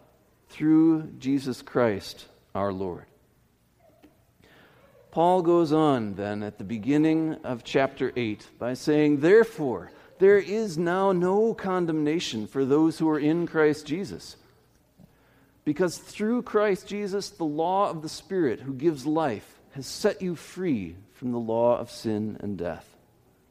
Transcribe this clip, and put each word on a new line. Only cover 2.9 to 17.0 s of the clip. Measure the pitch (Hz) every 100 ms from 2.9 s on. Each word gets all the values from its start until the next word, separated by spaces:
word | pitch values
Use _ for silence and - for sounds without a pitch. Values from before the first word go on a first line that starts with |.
| 85 - _ _ _ _ _ _ _ _ _ - _ _ _ _ - _ _ _ _ _
Paul | - 170 185
goes | 170 170 160
on | 156 156 127 107 95
then | 101 104
at | 104 -
the |
beginning | 98 113 107 147 156 160 160 -
of | - 120
chapter | - 139 135 - 127 123
eight | 113 101 - -
by | 117
saying, | 127 - 151 151 147
"Therefore, | 160 220 220 - 143 95 90 - - -
there | 196 202
is | 165 214 214 156
now | 170 185 196
no | 180 180 196 226
condemnation | 202 190 185 165 156 147 165 - 110 104
for | 135 131
those | 147 160 156
who | 160
are | 156
in | 147 165 170
Christ | 160 151 147 -
Jesus. | 170 165 80 - - _ _ _ _ _ _ - _ _ _ _ _ -
Because | 147 180 -
through | - - 214 240
Christ | - 208 208 185 -
Jesus, | 202